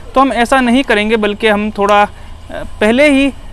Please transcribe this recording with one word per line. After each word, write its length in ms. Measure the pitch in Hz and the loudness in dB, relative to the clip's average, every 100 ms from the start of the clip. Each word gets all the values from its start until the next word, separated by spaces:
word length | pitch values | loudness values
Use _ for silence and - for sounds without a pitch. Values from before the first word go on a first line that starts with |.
| - 262 | -4 0
तो 60 | |
हम 120 | 269 | 2
ऐसा 260 | 226 233 269 | 2 0 2
नहीं 220 | 240 247 | 2 2
करेंगे, 340 | 269 214 214 226 | 2 0 0 0
बल्कि 300 | 208 202 220 | -2 0 0
हम 220 | 208 214 | 0 -2
थोड़ा, 300 | 208 202 208 | -2 2 2
अ, 640 | 208 - - - - - 151 - | 2 -2 -18 -18 -14 -12 -10 -2
पहले 280 | 214 240 302 | 0 4 4
ही 160 | 269 277 - - | 4 0 -2 -12